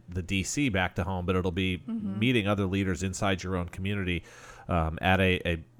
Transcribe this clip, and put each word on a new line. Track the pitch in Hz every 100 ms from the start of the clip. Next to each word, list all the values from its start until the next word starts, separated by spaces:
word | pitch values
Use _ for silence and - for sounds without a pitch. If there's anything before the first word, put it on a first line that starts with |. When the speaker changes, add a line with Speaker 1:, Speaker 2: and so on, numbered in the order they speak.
| -
Speaker 1:
the | 90
D | 82 98
C | 90 143 139
back | 95 90 -
to |
home, | 95 92 90
but | 92
it'll | 92
be | 87 92 90 -
Speaker 2:
Mm-hmm. | 226 104 98
Speaker 1:
meeting | 120 120 98
other | 104 92
leaders | 98 95 85
inside | 95 - 101 95
your | 92 92
own | 87
community, | - 95 101 92 85 - - - - -
um, | 87 80 80
at | 92 95
a, | 92 90 87
a | 82 -